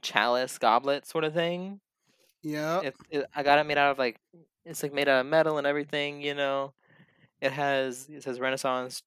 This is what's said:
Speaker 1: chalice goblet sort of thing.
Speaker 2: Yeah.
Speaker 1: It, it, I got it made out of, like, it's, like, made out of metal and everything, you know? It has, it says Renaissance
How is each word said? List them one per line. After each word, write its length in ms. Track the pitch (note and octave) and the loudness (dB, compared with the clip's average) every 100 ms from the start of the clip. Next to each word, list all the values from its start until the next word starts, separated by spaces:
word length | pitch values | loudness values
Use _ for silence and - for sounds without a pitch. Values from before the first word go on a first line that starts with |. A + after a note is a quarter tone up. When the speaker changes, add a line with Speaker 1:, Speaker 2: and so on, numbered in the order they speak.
Speaker 1:
chalice 560 | - - A#2 B2 B2+ - | 0 2 4 2 0 0
goblet 480 | A#2 A#2+ C#3 C#3+ - | 4 4 2 -2 -4
sort 180 | E3 | -4
of 100 | D#3 | -2
thing. 460 | D#3+ E3+ F3 F#3 G3+ _ _ _ _ _ _ | -2 -2 -4 -8 -14 _ _ _ _ _ _
Speaker 2:
Yeah. 400 | D3+ D3+ D#3 F3 | -8 -6 -2 -2
Speaker 1:
It, 120 | D3 - - | -4 -8 -8
it, 160 | D3 C3 | -6 -4
I 80 | D3 | -4
got 160 | C#3+ D3 | 4 4
it 60 | |
made 140 | D3+ C#3+ | 4 4
out 120 | C#3+ | 4
of, 60 | C3+ | 4
like, 220 | B2 - _ F3 _ _ | -2 -2 _ -20 _ _
it's, 180 | E3+ D#3 | -14 -8
like, 100 | C#3+ | -4
made 160 | C#3+ C#3+ | 0 4
out 120 | C3 | 4
of 60 | C3 | 4
metal 320 | D#3+ D#3 D3+ | 4 4 2
and 80 | C#3+ | 0
everything, 560 | D3 C#3+ D3 C#3+ C#3+ | -2 -2 -4 -4 -4
you 120 | C#3+ | -6
know? 400 | C#3+ C#3 C#3 C#3 - _ _ _ _ _ _ | -2 0 0 -4 -10 _ _ _ _ _ _
It 120 | C#3 | -4
has, 560 | C#3 C#3+ C3+ C3 B2 C3+ | -2 0 0 -2 -6 -14
it 140 | D3+ | -12
says 160 | C#3 B2 | -10 -4
Renaissance 640 | C3 C3 C3+ B2+ B2+ - | -4 -2 -2 -2 -4 -12